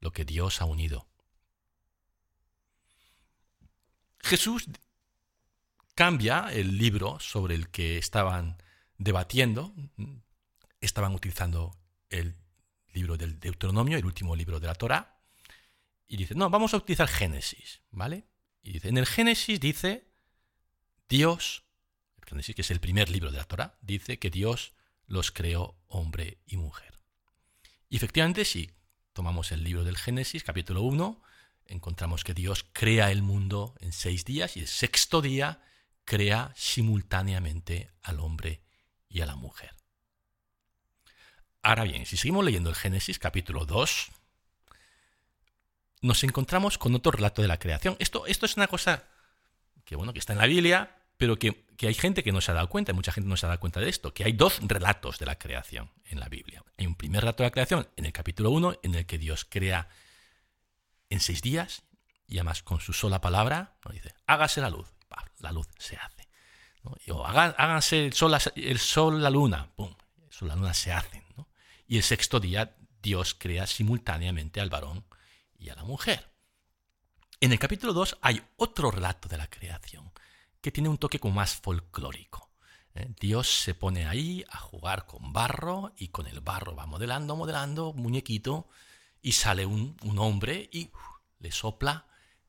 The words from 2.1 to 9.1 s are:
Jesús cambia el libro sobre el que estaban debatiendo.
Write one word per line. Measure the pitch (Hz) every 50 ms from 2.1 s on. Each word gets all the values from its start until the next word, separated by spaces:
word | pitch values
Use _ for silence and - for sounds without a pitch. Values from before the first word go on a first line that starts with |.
| _ _ _ _ _ _ _ _ _ _ _ _ _ _ _ _ _ _ _ _ _ _ _ _ _ _ _ _ _ _ _ - _ _ _ _ _ _ _ _ _ _
Jesús | - - 180 - - 220 240 233 - 151 - - _ _ _ _ _ _ _ _ _ _ _ _ _ _ _ _ _ _ _ _ _ _ -
cambia | - 170 180 170 123 107 113 135 175 208 208
el | 127 107 95 95 98
libro | 101 117 113 98 - 95 101 - -
sobre | - - - 104 95 90 82
el | 82 - -
que | - 95 85 82 85
estaban | 82 - - - 107 98 92 90 87 85 85 85 - - _ _ _ _ _ _
debatiendo. | - 95 107